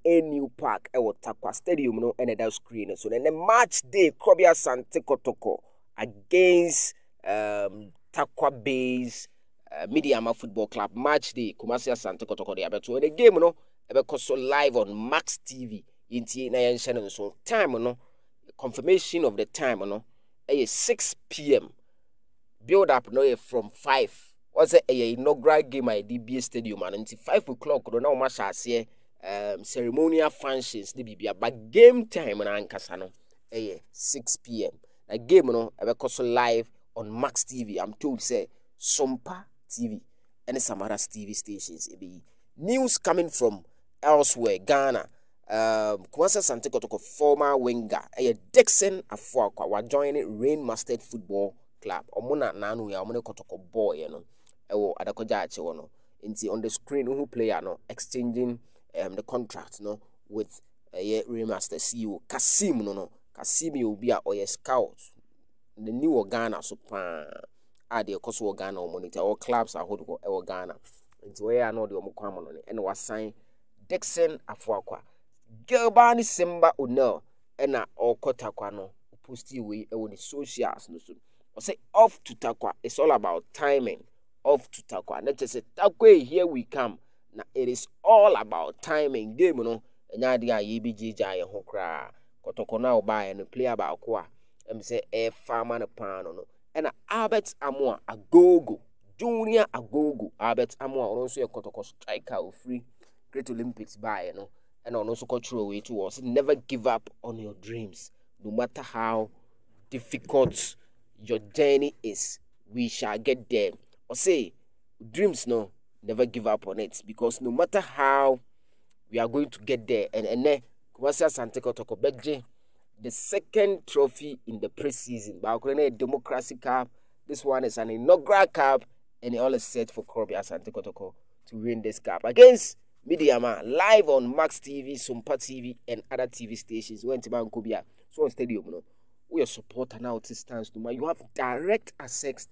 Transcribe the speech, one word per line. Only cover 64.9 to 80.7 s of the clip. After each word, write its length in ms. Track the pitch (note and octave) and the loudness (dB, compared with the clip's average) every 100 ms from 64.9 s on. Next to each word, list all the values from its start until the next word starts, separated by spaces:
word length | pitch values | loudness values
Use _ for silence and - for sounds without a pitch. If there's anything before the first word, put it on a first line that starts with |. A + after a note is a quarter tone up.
| - - - - - _ - - - | -8 -20 -20 -20 -20 _ -20 -20 -14
N'ani 280 | A2 A#2+ D#3 | -10 -4 0
wɔ 220 | C3+ G2 | 0 0
Ghana 320 | A#2 A2+ F#2+ | -4 -4 -6
so 140 | - | -8
paa. 500 | - - G2+ F2+ E2 D2 - - _ - - _ | -12 -12 -10 -8 -10 -12 -18 -20 _ -20 -20 _
A 140 | A#2 | -4
deɛ 140 | G2+ F#2+ | -2 -6
ɛkɔ 160 | - | -6
so 120 | A2 G#2+ | -6 -6
wɔ 100 | G2 | -6
Ghana 240 | F#2+ G2 | -8 -8
wɔ 100 | F2 | -10
monitor, 300 | F2+ F2+ E2+ | -10 -10 -4
ɔwɔ 180 | G2 G#2 | -2 -2
clubs 360 | - A#2+ A2+ | -2 -2 -2
ahodoɔ 440 | E2+ F2 G#2 - - | -6 -8 -10 -10 -10
ɛwɔ 220 | G2+ F#2+ | -6 -6
Ghana. 300 | F2+ F#2 F2+ - - - _ _ | -6 -10 -10 -14 -20 -20 _ _
Nti 160 | G#2 G2 | -20 -10
wɔyɛ 280 | G#2+ A#2+ A#2 | -2 0 0
a 40 | |
na 80 | A2+ | -2
ɔde 100 | G#2+ | -6
ɔmo 200 | G2 G2 - | -8 -10 -12
kwan 160 | G#2 | -12
ama 100 | F#2 | -12
no 80 | D#2 | -16
ne, 100 | D#2 - | -18 -12
ɛna 120 | A2 | -8
wasan 500 | F#2+ G#2 - A2 A2 - - - - - - | -6 -6 -6 -6 -10 -14 -20 -20 -20 -20 -8
Dixon 540 | F3+ A3 - E3 D#3 - | -4 -2 0 0 -2 -12
Afuakwa. 540 | - - G2+ F#2+ G2 - _ _ - - A2+ | -12 -6 -6 -6 -16 -18 _ _ -20 -20 -20
Gilbert 600 | - B3 A#3 G#3+ A#3+ A#3+ | 0 2 6 8 8 6
Simba 480 | A3+ - F3 F3 E3 - | 2 2 0 4 4 4
O'Neill 460 | C3 B2+ B2+ E2 - - - - | 0 2 2 0 -8 -20 -20 -4
ɛna 300 | C#3 C3 G2 - | -2 -2 -6 -2
ɔkɔ 380 | A#2 A2+ C#3+ | -2 0 -4
Takwa 380 | B2+ A#2+ - G2+ | -6 -8 -10 -12
no, 180 | G#2 F#2+ - - - | -12 -16 -20 -20 -20
posti 380 | - B2 - C3+ | -18 -16 -12 -10
wei 260 | G#2 G#2 G#2+ | -10 -10 -10
ɛwɔ 240 | A2+ A2 | -8 -8
ne 60 | G2 | -10
socials 720 | - C#3+ C#3+ - A2 | -12 -10 -12 -6 -4